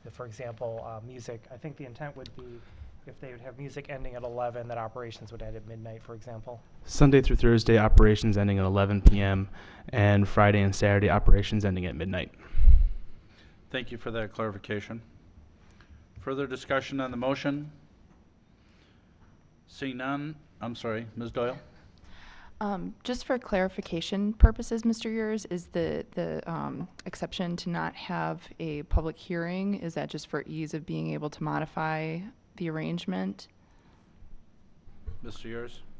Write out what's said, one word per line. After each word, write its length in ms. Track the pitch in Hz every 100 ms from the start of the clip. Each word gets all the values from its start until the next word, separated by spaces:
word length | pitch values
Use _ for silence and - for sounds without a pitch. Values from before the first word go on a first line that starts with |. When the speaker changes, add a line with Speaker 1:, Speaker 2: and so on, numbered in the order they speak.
Speaker 1:
If, 80 | 117
for 140 | - 120
example, 580 | 107 123 113 120 113 120
uh, 140 | 110 117
music, 380 | 127 117 117 -
I 40 | 127
think 200 | 156 139
the 100 | 135
intent 300 | 117 147 131
would 120 | 120 117
be 80 | 123 117 113 - - - -
if 140 | 135
they 120 | 135
would 80 | 123
have 180 | 127 120
music 320 | 143 135 139
ending 240 | 135 127
at 80 | 120
eleven, 440 | 120 120 123 120 120
that 100 | 117
operations 520 | 110 127 120 110 107
would 120 | 113
end 140 | 110 110
at 100 | 107
midnight, 360 | 113 113 113
for 120 | -
example. 460 | 113 123 113 120 120 - -
Speaker 2:
Sunday 360 | - - 147 139
through 160 | 127 135
Thursday, 420 | 120 117 - 113
operations 600 | 107 - 107 104 113 101
ending 200 | 101 98
at 60 |
eleven 380 | 95 98 98 101
P 180 | 101 101
M, 280 | 98 98 98 - - - -
and 360 | 120 101 101 98
Friday 360 | - 104 104
and 120 | 98
Saturday, 360 | 95 104 101 98
operations 540 | 98 - 101 98 107
ending 200 | 101 92
at 100 | 90
midnight. 360 | 76 90 90 - - - - - - - - - - - - - - -
Speaker 3:
Thank 220 | 131 120
you 60 | 120
for 120 | 127
that 220 | 113 107
clarification. 720 | - 110 101 - 104 - 117 - - - - - - - - - - - -
Further 260 | - 135 139
discussion 540 | 127 - 135 131 135
on 100 | 131
the 60 | 123
motion? 540 | 127 139 147 143 151 - _ _ _ _ _ _ _ _ _ _ _ _ _ _ - _ _ _ _
Seeing 320 | - 135 123
none, 360 | 131 143 147 151 - _
I'm 140 | 117
sorry, 320 | 117 117 110 117 113
Ms. 160 | 117
Doyle? 260 | 127 120 135 - - - - - - - - - -
Speaker 4:
Um, 340 | 208 190 175 -
just 240 | - 247 -
for 100 | 254
clarification 960 | - 190 185 - - 170 - 196 208
purposes, 520 | 220 226 220 233 226
Mister 260 | 226 226 226
Yers, 340 | 220 214 214 -
is 160 | 180 175
the, 400 | 180 160 151 -
the, 280 | - 165 156 -
um, 360 | 160 143 131 175 -
exception 520 | - - 175 - 175 175
to 120 | -
not 260 | 170 165 -
have 440 | - 170 160 165 - -
a 240 | 165 147
public 340 | 147 - 160 156
hearing, 560 | - 170 170 185 196
is 180 | 202 165
that 140 | 156 147
just 200 | 156 -
for 160 | 151 -
ease 260 | 156 151
of 140 | 156 151
being 260 | 160 160
able 160 | 151 147
to 140 | -
modify 800 | 151 147 156 - 156 156 160 160 208 - _ -
the 140 | 170
arrangement? 800 | 156 160 170 - 185 190 202 - _ _ _ _ _ _ - - - - - - - - - - -
Speaker 3:
Mister 260 | 120 - 117
Yers? 320 | 117 120 - -